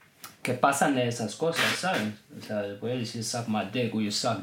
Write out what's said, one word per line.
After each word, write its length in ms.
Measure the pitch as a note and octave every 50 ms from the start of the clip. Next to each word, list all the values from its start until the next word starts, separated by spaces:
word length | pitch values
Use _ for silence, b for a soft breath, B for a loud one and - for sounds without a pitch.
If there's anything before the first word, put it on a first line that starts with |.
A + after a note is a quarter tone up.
| - - _ - - - - -
que 120 | - - B2+
pasan 400 | - - C#3 C#3 - F#3 D3+ C#3
de 120 | C3 B2 A#2+
esas 280 | A2+ A#2 A2+ G#2+ -
cosas, 280 | - D#3+ E3 E3 - A2+ A2 A2
¿sabes? 260 | - - F#3 F#3 - G#2+ G#2+ G#2 - - - - A2
O 40 |
sea, 200 | - - A2 G#2 G2+ G2+ G2+ G2+
puede 180 | A2 A#2 B2+ B2+
decir 240 | A2+ G#2+ - A#2 A2
suck 220 | - - - - A2+
my 160 | G#2+ G#2+ G2 F#2+
dick 220 | - B2+ A#2+ A2 G#2+
o 60 | A2
you 100 | A2 G#2
suck 280 | G2+ - - B2 A2 G2